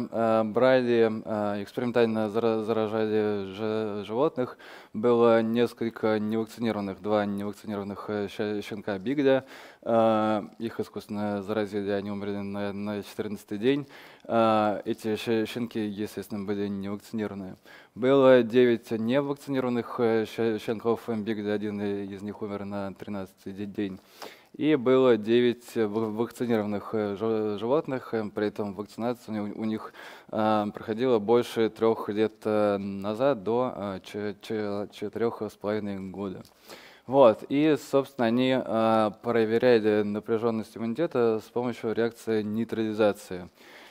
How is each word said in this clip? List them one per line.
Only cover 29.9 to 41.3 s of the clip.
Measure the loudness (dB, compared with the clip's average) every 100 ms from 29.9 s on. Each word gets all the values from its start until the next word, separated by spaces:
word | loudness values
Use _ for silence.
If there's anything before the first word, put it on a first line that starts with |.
| -16 -20 -20 -8
э, | 0 2 2 0
проходила | -4 -6 -2 2 2
больше | 4 2 2 0 -2
трёх | 2 0 2 -2
лет, | 0 0 0
э, | -2 2 2 2
назад, | -2 -6 -6 0 0 0
до, | 0 -2 -2
э, | -4 -8 -8
ч-, | -10 -8 -8 -8
ч-, | -6 -4 -4 -4 -6
четырёх | -8 -8 -2 -4 -4
с | -8
половиной | -6 -4 -2 -4 -6 -8
года. | -8 -8 -8 -14 _ -20 -20 -20 -20 0
Вот. | 8 8 8 2
И, | 2 2 2 2
собственно, | 0 0 0 0
они, | 2 2 0
э, | 0 0 2 4 2 -2
проверяли | -2 2 2 4 6 6 6 2
напряжённость | 2 -2 -2 0 0 -2 -4 -8
иммунитета | -6 -2 -2 2 2